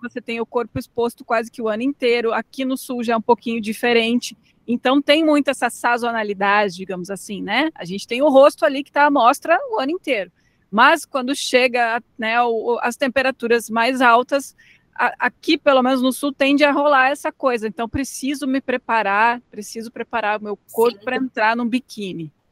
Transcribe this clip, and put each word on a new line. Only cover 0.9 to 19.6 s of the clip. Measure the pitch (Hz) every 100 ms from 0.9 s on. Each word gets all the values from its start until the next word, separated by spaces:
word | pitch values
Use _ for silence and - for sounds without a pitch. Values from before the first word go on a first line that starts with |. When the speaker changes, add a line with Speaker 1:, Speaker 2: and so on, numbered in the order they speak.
| - 233 - -
Speaker 1:
quase | 233 226
que | -
o | 220
ano | 214
inteiro. | 262 285 247 240 233
Aqui | 220 - -
no | 262 262
Sul | - 247
já | 233
é | 226
um |
pouquinho | 226 226 240 233
diferente. | 208 220 240 233 226 240 - - _ _ -
Então, | 240 254 277
tem | 285 302 311
muito | 294 277
essa | 262 240
sazonalidade, | - 247 240 233 226 208 190 202 208 208 175
digamos | 185 180 175
assim, | 196 - 196
né? | 180 226 311 -
A |
gente | 175 196 -
tem | 240
o | 302
rosto | 269 285 - 311
ali | 269
que | 277
tá | 285 294
à |
mostra | 277 233 277 311 349 554
o | 427
ano | 269
inteiro. | 359 320 226 180 _ _ _ _
Mas, | 202 269 320 -
quando | 262 247 285
chega, | - 247 254 240 233 233 - -
né, | 220 233
o, | 240 226 233 233
as | 247 -
temperaturas | 269 262 262 - 233 233 220
mais | 220 233 254
altas, | 247 233 254 285 - - _ _ _ -
a, | 240 -
aqui, | 254 - - 311
pelo | 294 269
menos | 247 262
no | 254
Sul, | 247 285
tende | 269 277 277
a | 294
rolar | 277 294 269 262
essa | 285 311
coisa. | - 269 240 214
Então, | - 233
preciso | 285 262 - 262 277 277
me | 269
preparar, | - 254 - 226 196 202 233 240 -
preciso | 208